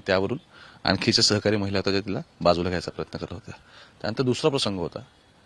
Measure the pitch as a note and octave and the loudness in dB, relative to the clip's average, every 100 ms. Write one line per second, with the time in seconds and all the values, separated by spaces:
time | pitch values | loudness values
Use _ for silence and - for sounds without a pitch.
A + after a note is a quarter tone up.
0 | G2+ F#2+ G2 C3 - - - - - F#2+ | 0 2 2 -4 -10 -20 -20 -4 0 2
1 | - A2 - G#2 G#2 G#2+ G2 G2 F#2+ G2 | 2 4 4 2 2 0 0 -2 0 0
2 | G2 G#2+ E3 - F2 F2 F2+ F2+ F2+ - | -2 -6 -8 0 2 4 2 -2 -4 -8
3 | D#2+ - E2 - - - - - - - | -8 -8 -10 -12 -14 -20 -20 -20 -20 -10
4 | - A2 B2+ B2 D#3 C3+ A2 F#2+ E2 - | -6 -2 0 2 0 0 -2 -4 -6 -8
5 | B2 _ _ _ | -16 _ _ _